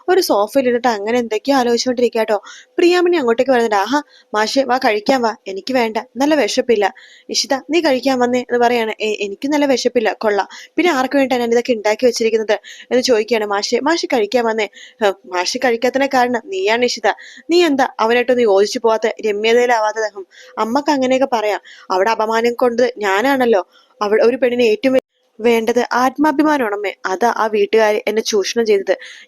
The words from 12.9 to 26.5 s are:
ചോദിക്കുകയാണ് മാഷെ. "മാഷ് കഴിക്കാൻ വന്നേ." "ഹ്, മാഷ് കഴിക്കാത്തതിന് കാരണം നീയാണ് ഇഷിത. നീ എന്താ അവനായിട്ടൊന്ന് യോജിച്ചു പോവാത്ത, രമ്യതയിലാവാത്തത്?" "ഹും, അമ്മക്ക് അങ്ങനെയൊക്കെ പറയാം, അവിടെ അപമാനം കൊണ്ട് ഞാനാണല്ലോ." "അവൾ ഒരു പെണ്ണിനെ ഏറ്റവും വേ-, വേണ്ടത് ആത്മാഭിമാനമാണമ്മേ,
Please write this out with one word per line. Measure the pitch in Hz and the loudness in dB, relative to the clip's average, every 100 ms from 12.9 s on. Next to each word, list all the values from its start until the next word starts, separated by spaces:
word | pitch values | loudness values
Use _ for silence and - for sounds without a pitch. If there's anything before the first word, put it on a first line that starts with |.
| 240 | 0
ചോദിക്കുകയാണ് | 254 220 220 226 214 | 2 0 0 -2 -2
മാഷെ. | 202 208 233 | -4 -2 -2
"മാഷ് | 277 339 339 | 0 -2 -2
കഴിക്കാൻ | 262 208 247 | -2 0 0
വന്നേ." | 233 220 202 - - - | 0 -2 -4 -8 -20 -2
"ഹ്, | 208 185 - | -2 -2 -6
മാഷ് | 180 180 247 | -6 -4 -2
കഴിക്കാത്തതിന് | 262 233 247 262 277 | -2 0 0 0 0
കാരണം | 269 247 240 - | 0 0 -2 -6
നീയാണ് | 190 196 233 | -4 -2 0
ഇഷിത. | 247 - 208 - - - - | -2 -2 -2 -4 -8 -14 0
നീ | 339 | 2
എന്താ | 339 269 254 - | 2 2 0 0
അവനായിട്ടൊന്ന് | 220 240 240 247 | 0 2 2 2
യോജിച്ചു | 233 196 208 254 | 4 4 2 0
പോവാത്ത, | 226 220 226 - | 0 0 -2 -4
രമ്യതയിലാവാത്തത്?" | 214 202 220 240 247 233 214 214 214 | -4 -2 2 2 2 2 0 -2 -6
"ഹും, | 208 185 - - - | -8 -18 -20 -12 -6
അമ്മക്ക് | 220 254 294 | -2 -2 0
അങ്ങനെയൊക്കെ | 285 254 262 269 | 0 2 0 0
പറയാം, | 233 214 196 - - - | -2 -2 -4 -8 -16 -4
അവിടെ | 185 208 | 0 0
അപമാനം | 220 220 226 233 | 0 0 0 0
കൊണ്ട് | 240 247 233 254 - | 0 0 0 -2 -2
ഞാനാണല്ലോ." | 208 190 262 269 247 208 - _ _ - | -2 0 2 2 2 2 -2 _ _ -8
"അവൾ | 208 214 | -2 2
ഒരു | 226 254 | 2 2
പെണ്ണിനെ | 247 240 | 0 2
ഏറ്റവും | 233 214 269 | 0 2 2
വേ-, | 262 - _ _ - | 0 -2 _ _ -4
വേണ്ടത് | 226 226 226 240 240 | 0 0 2 0 0
ആത്മാഭിമാനമാണമ്മേ, | 233 254 269 302 294 302 | 0 0 0 0 2 2